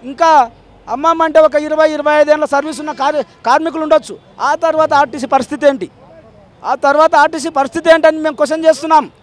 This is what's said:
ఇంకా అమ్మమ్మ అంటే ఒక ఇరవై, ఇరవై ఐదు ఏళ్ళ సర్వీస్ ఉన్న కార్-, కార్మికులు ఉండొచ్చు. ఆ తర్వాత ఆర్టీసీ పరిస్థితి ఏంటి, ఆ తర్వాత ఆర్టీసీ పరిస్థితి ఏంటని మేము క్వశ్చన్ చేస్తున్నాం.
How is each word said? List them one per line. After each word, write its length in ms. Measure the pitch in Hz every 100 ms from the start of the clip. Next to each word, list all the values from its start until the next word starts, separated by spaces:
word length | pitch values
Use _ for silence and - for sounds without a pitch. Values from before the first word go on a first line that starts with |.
ఇంకా 480 | 240 277 330 311 233 - _ _ -
అమ్మమ్మ 340 | 247 320 330
అంటే 160 | 320 311
ఒక 160 | 311 294
ఇరవై, 360 | 302 311 311
ఇరవై 220 | 302 294
ఐదు 180 | 302 294
ఏళ్ళ 140 | 302 302
సర్వీస్ 340 | 277 285 269
ఉన్న 120 | 302
కార్-, 320 | 269 269 302 240 _ 226
కార్మికులు 380 | 277 320 311
ఉండొచ్చు. 340 | 311 311 - - _ -
ఆ 140 | 254 294
తర్వాత 380 | 330 311 311
ఆర్టీసీ 340 | 294 277 285 247
పరిస్థితి 400 | 269 247 285 294
ఏంటి, 240 | 269 180 _ - - - - _ _ -
ఆ 100 | 254
తర్వాత 400 | 285 285 320 311
ఆర్టీసీ 340 | 302 320 285
పరిస్థితి 400 | 294 269 330 330
ఏంటని 240 | 320 320 311
మేము 180 | 311 302
క్వశ్చన్ 300 | 294 320 320
చేస్తున్నాం. 460 | 320 320 320 202 _